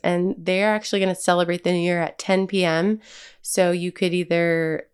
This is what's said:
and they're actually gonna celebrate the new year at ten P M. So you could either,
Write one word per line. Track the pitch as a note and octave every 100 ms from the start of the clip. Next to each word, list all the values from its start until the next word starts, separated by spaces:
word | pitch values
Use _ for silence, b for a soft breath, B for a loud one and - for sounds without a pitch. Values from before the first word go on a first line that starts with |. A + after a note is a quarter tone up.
and | - F3 F#3 -
they're | E3+ F#3 G#3
actually | G#3+ - G3+
gonna | F#3+
celebrate | F3+ - F3 F3 F3
the | F3
new | F3+
year | F3 F3
at | D#3+ -
ten | - F#3+ F#3+
P | G3
M. | F3 D#3+ F#3+ G#3+ B B B B
So | - - F3+
you | F3 F3
could | - F#3
either, | F3+ E3+ E3+ E3+ E3 D#3+ D#3 -